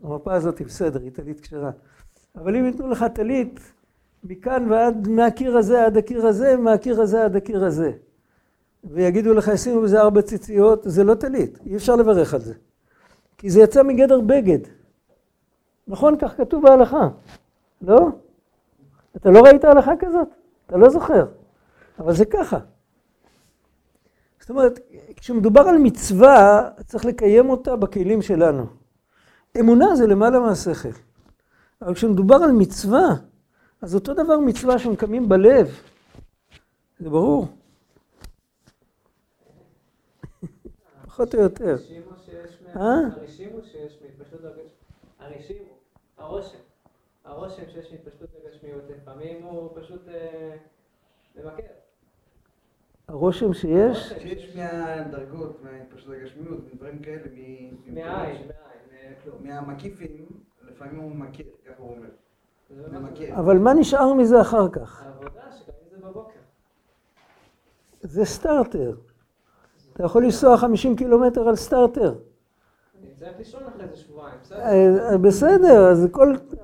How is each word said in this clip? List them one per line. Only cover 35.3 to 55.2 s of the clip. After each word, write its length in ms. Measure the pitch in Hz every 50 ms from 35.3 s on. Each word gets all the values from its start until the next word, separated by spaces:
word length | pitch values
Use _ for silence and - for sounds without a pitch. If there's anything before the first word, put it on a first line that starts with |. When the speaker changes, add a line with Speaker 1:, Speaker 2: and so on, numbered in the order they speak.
| 185 190 190 226 277 254 180 131 131 - - _ _ _ _ _ _ - - _ _ _ _ _ _ _ _ _ _ _ _ _ _ -
Speaker 1:
זה 100 | 170 160
ברור. 380 | 147 160 185 - 143 135 135 139 - _ _ _ _ _ _ _ _ _ _ _ _ _ - - - _ _ _ _ _ _ _ _ _ _ _ _ _ _ _ _ _ _ _ _ _ _ _ _ _ _ _ _ _ _ _ _ _ _ _ _ _ - - _
<laughs> 720 | _ - - _ _ - - - _ _ _ _ _ -
פחות 300 | - - - 240 240 -
או 40 | 226
יותר. 300 | 202 180 190 - 240 180
Speaker 2:
הרשימו 420 | 143 123 - - 165 170 170 - - - _
שיש 320 | _ 170 170 - - - _ _ - -
מה-, 60 | 202
Speaker 1:
אה? 180 | 196 226 254 330 311 233 -
Speaker 2:
הרשימו 460 | - - - - 165 190 208 226 220 -
שיש 360 | _ - 151 151 147 147 _
מהתפשטות 440 | 147 139 135 143 143 _ 160 160 160
הגש-, 260 | 156 151 156 160 160 _ _ _ _ _ _ _ _ _ _
הרשימו, 580 | 135 143 147 139 - - 202 208 190 _ _ _ _ _ _ _ _ _ _
הרושם, 400 | _ 151 156 185 202 190 - - - _ _ _ _ _ _ _ _ _ _ _ _ _
הרושם 380 | - 143 151 175 190 190 - 165 160 170
שיש 180 | 165 160 -
מהתפשטות 380 | 165 - - 151 - _ 165 - -
הגשמיות, 480 | 156 156 151 143 _ - 147 143 143 143 143
לפעמים 540 | 143 139 - 135 135 143 156 165 170 170 170
הוא 260 | 175 175 170 165 160 160
פשוט, 320 | 160 160 156 180 180 175
אה, 480 | 175 170 170 165 165 160 160 160 156 156 156 _ _ _ _ _ _ _ _ _ _ _ _ _ _ _
ממכר. 280 | - 151 156 - - - - _ _ _ _ _ _ _ _ _ _ _ _ _ _ _ _ _ _ _ _ _ _ _ _ _ _ _
Speaker 1:
הרושם 460 | - 156 135 160 185 180 - 240 202 175
שיש? 580 | - - 160 160 185 208 247 247 - - -
Speaker 2:
הרושם 80 | - -
Speaker 3:
שיש 360 | - 175 185 - - - 175
מהדרגות, 1080 | 175 175 170 170 170 165 160 160 156 151 147 139 139